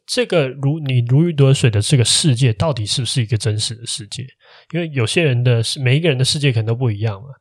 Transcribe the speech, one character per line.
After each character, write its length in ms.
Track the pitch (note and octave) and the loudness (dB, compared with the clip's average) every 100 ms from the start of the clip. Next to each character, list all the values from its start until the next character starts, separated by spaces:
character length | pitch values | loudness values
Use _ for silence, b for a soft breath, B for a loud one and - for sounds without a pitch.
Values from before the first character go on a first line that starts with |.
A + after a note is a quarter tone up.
| - | -6
这 200 | B3+ A#3 | -4 0
个 220 | F3+ C3 | 0 0
如-， 300 | C#3 C#3 D#3+ C3+ | -2 -2 -2 0
你 140 | B2+ A#2+ | 0 2
如 200 | C#3 F3 | 2 2
鱼 40 | |
得 220 | C#3+ C3+ | 4 4
水 160 | C#3 B2+ | 4 2
的 100 | G2+ | 2
这 160 | - B2+ | 2 2
个 80 | |
世 300 | A2+ - E3 | 2 2 2
界 180 | A#2+ C3 | 2 2
到 200 | - D#3+ | 2 -2
底 120 | A2+ G2+ | -2 -4
是 140 | - | -4
不 40 | |
是 180 | A2+ C3 | -2 -4
一 40 | G#2+ | -2
个 100 | A2 | -2
真 220 | A2 G#2+ | -2 -4
实 160 | - A2+ | -6 -8
的 100 | A#2 | -10
世 200 | - G2+ | -12 -10
界？ 160 | - C3 _ B B _ | -12 -14 _ B B _
因 80 | E3 | -6
为 80 | E3 | -4
有 120 | C3+ A2 | -2 0
些 160 | F3 | 2
人 180 | D3+ B2 | 2 2
的 200 | B2 A#2 | 2 2
世-， 180 | A2+ D3+ | 0 -2
每 140 | B2+ C#3+ | 0 2
一 40 | |
个 80 | E3+ | 2
人 80 | B2+ | 2
的 80 | |
世 140 | C3 D#3 | 0 0
界 140 | C#3 | 0
可 80 | A2+ | 0
能 60 | G#2+ | -2
都 80 | |
不 160 | A#2 B2 | -2 -2
一 100 | G2+ | -2
样 200 | A2 G2 | -4 -4
嘛， 80 | C#3 - | -12 -12